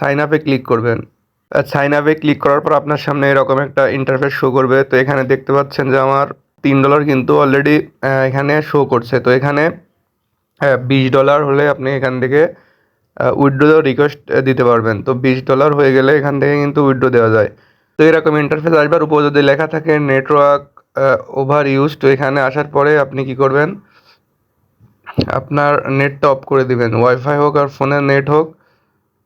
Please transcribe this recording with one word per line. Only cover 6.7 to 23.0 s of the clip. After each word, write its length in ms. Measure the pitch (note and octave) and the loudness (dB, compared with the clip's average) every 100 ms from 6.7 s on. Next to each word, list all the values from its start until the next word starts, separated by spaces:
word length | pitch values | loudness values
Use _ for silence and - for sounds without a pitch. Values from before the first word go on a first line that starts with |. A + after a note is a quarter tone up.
| C#3 | 2
ডলার 220 | C3+ D3 | 2 2
কিন্তু 400 | D3 C3 A#2+ D3 | 0 -2 0 2
already, 360 | C#3 C#3 D3 D3+ - - | 2 2 2 0 -2 -8
আহ, 240 | C3+ C3+ C3 | -4 -2 -2
এখানে 360 | C3+ C#3 D3+ | -2 -2 -2
শো 220 | D3+ D3 | 0 -2
করছে। 360 | C3 A#2+ A#2 B2+ | 0 -2 -2 -2
তো 100 | B2 | 0
এখানে, 400 | B2+ C#3+ C#3+ D#3+ - _ _ _ _ _ _ _ - | 0 0 0 -2 -4 _ _ _ _ _ _ _ -4
আহ, 160 | C#3 B2 | -2 0
বিশ 360 | B2 C3+ C3 | 0 0 2
ডলার 320 | C3+ C#3 D3 | 2 2 2
হলে 240 | C#3+ C#3 D3 | 2 0 0
আপনি 220 | C3+ C3 | -2 -4
এখান 300 | C#3 C3 B2+ | -4 -4 -4
থেকে, 500 | B2+ C#3+ E3+ - _ _ _ _ _ | -2 0 0 -2 _ _ _ _ _
আহ, 280 | - B2+ - | -4 0 2
উইথড্র 440 | C#3 C3+ D3+ D#3 | 2 2 4 4
রিকোয়েস্ট, 500 | C#3+ B2+ D3 - - | 2 0 -2 -2 -4
আহ, 80 | C3+ | -2
দিতে 240 | C3 C3 | 0 0
পারবেন। 380 | B2 A#2 A2 G2+ | 2 2 0 -4
তো 120 | C3 | -4
বিশ 300 | B2 C3 B2+ | -2 -2 -2
ডলার 300 | C3+ C3+ D3 | -2 0 0
হয়ে 180 | C#3+ C3+ | 2 2
গেলে 240 | C3 C3+ D3+ | 2 2 0
এখান 240 | C#3+ C#3 | 0 -2
থেকে 140 | C#3 | 0
কিন্তু 320 | D3 C#3+ D3 C#3 | 0 -2 0 0
উইথড্র 240 | C3 B2+ | 0 0
দেওয়া 200 | A#2+ A2+ | 2 2
যায়। 200 | A2 G2+ - _ _ _ - | 2 0 -4 _ _ _ 2
তো 60 | |
এরকম 320 | D#3+ D#3+ D#3+ D3+ | 2 4 0 -2
ইন্টারফেস 360 | D3 D#3 E3 | -2 -4 0
আসবে। 240 | D#3+ D3 E3 | 0 2 0
আর 60 | |
উপরে 220 | D#3 D3+ | 0 0
যদি 180 | D3 C#3+ | 2 2
লেখা 240 | C#3 C#3 D#3 | 2 2 0
থাকে 320 | D#3+ D#3 D3+ | -4 -2 0
নেটওয়ার্ক, 640 | C#3+ C3+ C3+ D3 C#3+ C#3+ C#3+ _ _ C3 | 2 0 2 2 4 2 -4 _ _ -2
আহ, 400 | C3+ B2+ - C3+ | 0 0 -4 -6
ওভার 280 | C3+ D3 C#3 | -2 0 0
ইউজ, 300 | C3+ D3 D3 | 0 -2 0
তো 80 | C3+ | 0
এখানে 320 | C3+ C3+ C#3+ | 2 0 0
আসার 240 | C3 C#3+ | -2 -2
পরে 340 | C#3+ D3 C#3+ | -4 0 2
আপনি 260 | D3+ | 2